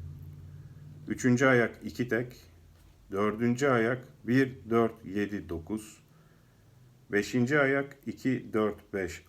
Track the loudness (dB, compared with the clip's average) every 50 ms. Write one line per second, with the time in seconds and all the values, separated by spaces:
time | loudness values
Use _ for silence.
0 | -12 -14 -14 -14 -16 -16 -16 -16 -18 -18 -18 -18 -18 -18 -20 -20 -18 -18 -18 -14
1 | -8 -8 -6 0 4 4 4 6 6 6 6 6 4 2 -2 -8 -12 -10 -6 -6
2 | -2 0 0 -2 -2 -4 -10 -16 -20 -20 -20 -20 -20 -20 -20 -20 -20 -20 -20 -20
3 | -14 -6 -2 0 0 0 0 0 0 0 2 2 2 4 4 4 4 2 0 -4
4 | -8 -14 -20 -10 -2 2 2 2 2 2 -2 -10 -4 2 4 4 4 2 0 -6
5 | -12 -6 -2 -2 -2 -2 -4 -6 -6 -6 -8 -8 -6 -6 -6 -6 -8 -12 -20 -20
6 | _ _ _ -20 _ _ _ _ _ _ _ _ _ -20 -20 -20 -20 -20 -20 _
7 | -10 -2 0 0 0 2 2 2 2 4 4 4 4 4 4 2 0 -4 -10 -10
8 | -10 -10 -8 -4 -2 -2 -2 -2 -4 -2 0 2 2 2 0 -4 -10 -6 -4 -4
9 | -4 -4 -6 -12 -18